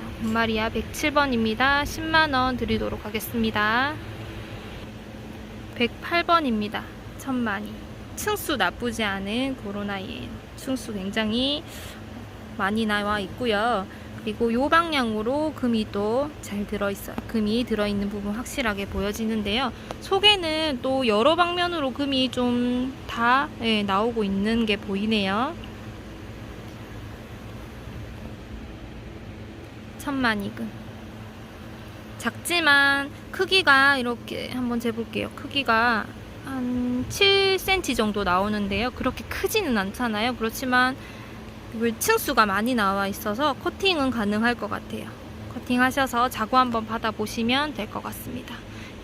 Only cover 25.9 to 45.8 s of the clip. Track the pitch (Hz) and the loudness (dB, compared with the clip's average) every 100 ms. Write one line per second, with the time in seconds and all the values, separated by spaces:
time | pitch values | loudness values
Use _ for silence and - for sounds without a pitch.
25.9 | - - - - - - - - - - | -12 -12 -12 -12 -12 -12 -12 -12 -12 -12
26.9 | - - - - - - - - - - | -12 -12 -12 -12 -12 -12 -12 -12 -12 -12
27.9 | - - - - - - - - - - | -12 -10 -10 -12 -12 -12 -12 -12 -12 -12
28.9 | - - - - - - - - - - | -12 -12 -12 -12 -12 -12 -14 -14 -14 -14
29.9 | - 294 269 247 208 202 - 220 - - | -8 -4 0 2 0 -2 -6 -8 -8 -12
30.9 | - - - - - - - - - - | -12 -12 -12 -14 -14 -14 -14 -14 -14 -14
31.9 | - - - 226 - - 339 302 285 277 | -14 -14 -6 -4 -4 0 2 6 6 6
32.9 | - 277 - - - 359 381 294 269 277 | 4 0 -8 -8 -2 4 4 8 8 8
33.9 | 277 240 233 220 - - 254 247 240 233 | 4 2 -4 -6 -6 -6 -4 -2 0 -2
34.9 | 226 214 208 214 - 269 277 254 220 240 | -2 -4 -4 -4 -6 -4 -2 2 4 4
35.9 | 220 - - - - 277 262 247 247 247 | 2 -2 -10 -14 -12 -8 -4 -2 0 0
36.9 | 247 - - 392 392 392 381 392 381 339 | 0 -2 4 6 6 6 2 2 2 2
37.9 | 240 214 208 190 180 208 208 202 196 247 | 2 2 2 2 2 2 0 0 0 -2
38.9 | - 262 247 - - 381 440 349 220 190 | 0 -2 -2 -6 -2 0 2 2 2 0
39.9 | - 247 208 240 233 226 220 262 247 254 | -2 0 2 0 0 -2 -2 2 4 4
40.9 | 262 - - - - - - - 220 233 | 0 -10 -14 -12 -12 -14 -14 -8 0 0
41.9 | 220 - 453 - 247 208 196 226 247 196 | 2 2 2 4 4 6 4 2 4 4
42.9 | 196 196 196 214 208 294 262 349 - 392 | 2 0 -2 -2 2 0 0 -4 2 2
43.9 | 330 262 233 208 208 233 240 208 - - | 4 2 2 2 2 2 0 -2 -6 -6
44.9 | - - - - - - 240 - 247 | -10 -10 -12 -12 -12 -10 -8 0 4